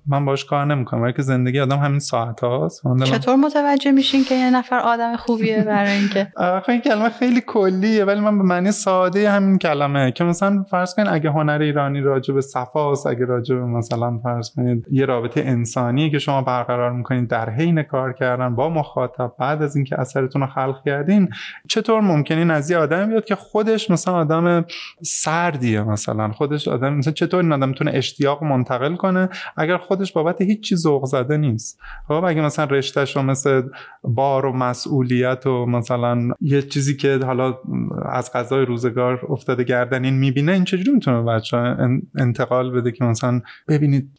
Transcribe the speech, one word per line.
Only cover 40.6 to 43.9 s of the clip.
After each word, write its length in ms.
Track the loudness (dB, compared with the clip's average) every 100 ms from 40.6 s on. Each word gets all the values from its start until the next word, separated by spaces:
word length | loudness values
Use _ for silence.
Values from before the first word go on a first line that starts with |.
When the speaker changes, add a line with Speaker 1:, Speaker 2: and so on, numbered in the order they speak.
Speaker 1:
چجوری 280 | 2 0 2
می‌تونه 300 | 2 2 0
به 100 | 2
بچه‌ها 340 | 0 0 -2 0
ان-، 280 | 0 0 0 -4 -2
انتقال 520 | -2 0 0 0 0
بده 220 | 0 -2
که 120 | 0
مثلاً 360 | 0 0 0 -2 -4 -12 -2
ببینید 420 | 2 2